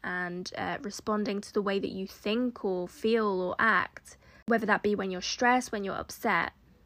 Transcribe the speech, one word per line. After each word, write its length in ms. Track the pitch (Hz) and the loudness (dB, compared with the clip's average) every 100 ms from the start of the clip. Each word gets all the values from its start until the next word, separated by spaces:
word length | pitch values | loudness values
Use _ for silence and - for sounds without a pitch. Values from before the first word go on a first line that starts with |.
and, 480 | 190 180 180 175 180 - | -6 -4 -4 -6 -8 -6
uh, 200 | 185 170 | -4 -4
responding 600 | 208 - - 208 208 202 | -6 -8 -2 0 0 -2
to 100 | 208 | -2
the 100 | 214 | -2
way 180 | 202 196 | 0 0
that 120 | 190 | -2
you 160 | 190 196 | -4 -8
think 560 | - 214 220 254 240 | -6 -2 0 0 -2
or 240 | 208 180 180 | -2 -2 -4
feel 540 | - 220 226 214 185 | -2 2 2 2 0
or 140 | 180 - | 0 2
act, 560 | 220 190 - - - - - - - | 4 4 2 -6 -20 -20 -20 -8 0
whether 220 | 226 214 | 2 4
that 160 | 202 | 2
be 120 | 208 202 | 4 2
when 160 | 190 | 0
you're 100 | 180 | -4
stressed, 520 | - - 247 254 247 | -4 2 4 4 2
when 100 | 214 | -4
you're 120 | 196 - | -4 -6
upset, 580 | - - 233 175 - - _ - | -8 -4 0 2 0 -6 _ -20